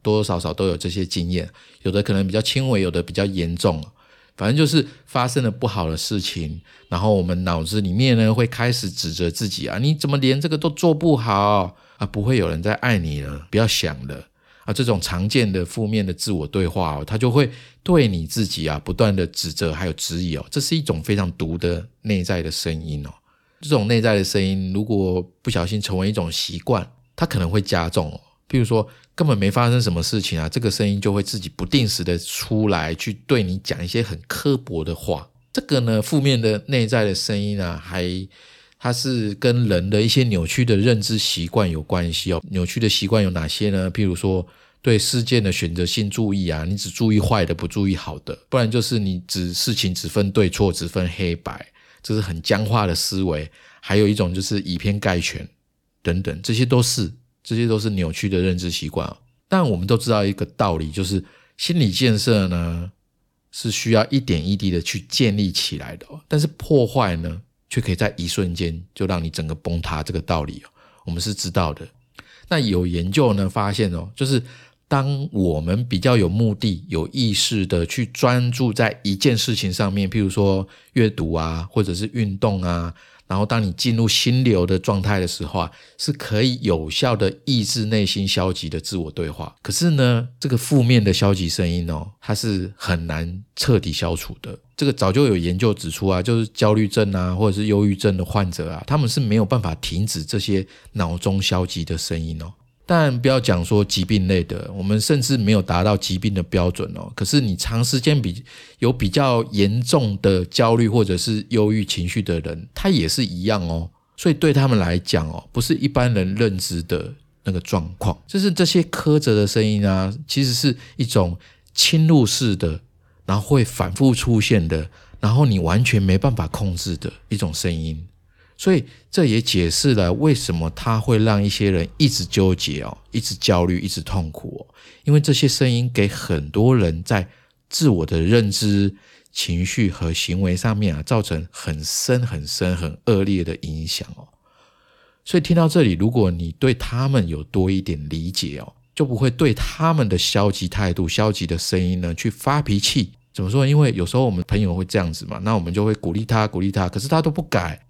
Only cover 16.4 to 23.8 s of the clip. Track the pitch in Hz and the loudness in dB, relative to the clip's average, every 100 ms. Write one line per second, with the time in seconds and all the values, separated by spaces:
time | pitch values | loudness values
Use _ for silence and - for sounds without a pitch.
16.4 | 73 101 87 95 82 73 76 110 123 131 | -2 -2 0 0 -2 -4 -6 -2 2 2
17.4 | 120 - - _ - 175 117 87 80 - | 2 -2 -20 _ 2 4 4 0 -2 -2
18.4 | 98 - 78 76 - 87 110 95 85 - | -2 -2 -4 -4 -4 2 2 2 -2 -4
19.4 | 85 - 85 78 90 78 - 85 90 73 | -8 -4 -4 -2 -4 -6 -6 -4 -4 -6
20.4 | - 147 - 170 147 82 92 101 90 - | -6 -6 -2 -2 -2 -4 0 0 0 -4
21.4 | 80 85 85 85 - _ 110 98 87 90 | -6 -2 -2 -4 -8 _ -2 -2 0 -4
22.4 | 80 - 85 80 80 73 69 - _ _ | -4 -4 -4 -6 -6 -8 -8 -14 _ _
23.4 | _ _ 147 139 | _ _ 0 0